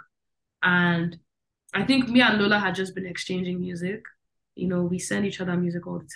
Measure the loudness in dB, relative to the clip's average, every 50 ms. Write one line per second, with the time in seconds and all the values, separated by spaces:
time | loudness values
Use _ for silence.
0 | -14 _ _ _ _ _ _ _ _ _ _ _ 2 2 4 4 4 4 2 2
1 | 0 -2 -6 -10 _ _ _ _ _ _ _ _ _ -6 -4 0 2 2 4 2
2 | 2 4 4 6 6 6 6 4 4 4 2 2 2 0 -2 -2 -4 -6 -6 -8
3 | -10 -8 -8 -8 -6 -4 -4 -4 -2 -4 -4 -4 -4 -6 -6 -4 -4 -4 -6 -6
4 | -10 -16 -20 _ _ _ _ _ _ _ _ -4 -2 0 0 0 0 0 -2 -4
5 | -4 -4 -2 -2 -2 -2 -2 -4 -4 -2 0 0 0 0 -2 -4 -6 -8 -8 -10
6 | -10 -12 -12